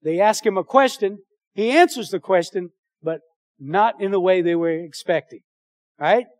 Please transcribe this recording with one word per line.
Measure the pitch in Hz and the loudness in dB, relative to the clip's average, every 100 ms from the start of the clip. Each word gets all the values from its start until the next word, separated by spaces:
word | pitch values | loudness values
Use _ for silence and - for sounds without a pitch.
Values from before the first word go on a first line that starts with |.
They | 156 170 | -4 0
ask | 208 220 | 2 2
him | 226 190 | -2 -4
a | |
question. | - 262 269 - 196 202 _ _ _ | 2 2 2 0 -6 -6 _ _ _
He | - 220 | -4 0
answers | 285 359 - 190 | 4 2 2 -8
the | 185 | -8
question, | - 185 170 196 175 _ _ _ | 0 0 0 -8 -8 _ _ _
but | 160 160 _ _ _ _ | -8 -8 _ _ _ _
not | 135 180 220 - | -4 0 0 0
in | 196 | -2
the | 196 | 0
way | 180 185 | 2 2
they | 170 | 2
were | 170 165 | 0 -2
expecting. | 160 170 - - 165 - 113 _ _ _ _ _ _ | -4 -8 -14 -4 -4 -4 -20 _ _ _ _ _ _
Right? | 151 220 233 | 0 0 0